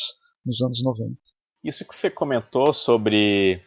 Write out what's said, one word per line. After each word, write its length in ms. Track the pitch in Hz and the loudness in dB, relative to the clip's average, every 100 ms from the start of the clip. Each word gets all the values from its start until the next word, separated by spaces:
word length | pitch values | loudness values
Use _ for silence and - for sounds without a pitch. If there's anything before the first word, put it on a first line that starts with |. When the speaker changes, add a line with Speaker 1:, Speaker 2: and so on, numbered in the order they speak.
| - - _ _ | -10 -12 _ _
Speaker 1:
nos 160 | 131 117 | -8 -4
anos 240 | 127 120 | -4 -2
noventa. 340 | 131 113 113 131 _ _ _ _ | -4 -4 -6 -10 _ _ _ _
Speaker 2:
Isso 200 | 156 - | -12 -12
que 120 | - - | -14 -4
você 120 | - | -4
comentou 640 | - 151 123 - 127 139 | -2 -2 -2 -2 0 2
sobre 880 | 143 - 117 107 107 104 101 95 92 | 2 2 2 4 4 4 4 2 0